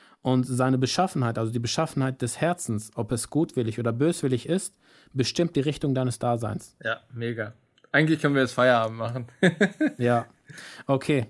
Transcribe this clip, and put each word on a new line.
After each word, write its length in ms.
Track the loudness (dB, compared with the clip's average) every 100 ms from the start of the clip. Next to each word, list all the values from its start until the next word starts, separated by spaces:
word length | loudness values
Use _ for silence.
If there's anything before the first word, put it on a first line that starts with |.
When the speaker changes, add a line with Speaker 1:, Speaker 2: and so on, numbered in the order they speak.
| -20 _
Speaker 1:
Und 240 | 2 2 2
seine 320 | 2 2 2
Beschaffenheit, 600 | 2 2 0 0 -2 0
also 140 | -2
die 60 | -2
Beschaffenheit 640 | -2 -2 -2 -2 -2 -2
des 200 | -6 -2
Herzens, 500 | -2 -2 -4 -6 -6 -8
ob 160 | -4
es 160 | -4 -2
gutwillig 500 | -2 -2 -2 -2 -2
oder 140 | -2
böswillig 560 | 0 0 0 0 -2 0
ist, 260 | -2 -4 -12 _ _ _
bestimmt 420 | -2 0 0 0 0
die 60 |
Richtung 340 | -2 -2 -2 0
deines 240 | 0 0
Daseins. 560 | -2 0 -2 -6 -10 _
Speaker 2:
Ja, 160 | -6 -6 -10
mega. 400 | -8 -6 -6 -8 -12 _ _ _
Eigentlich 260 | 2 4 2
können 140 | 2 2
wir 60 |
jetzt 120 | 2
Feierabend 440 | 4 4 4 2 -4
machen. 300 | -6 -6 -10 2
<laughs> 560 | 2 4 0 0 -4 0
Speaker 1:
Ja. 280 | 2 2 0 _ -20 -18 -18 -10 -2
Okay, 400 | 0 2 0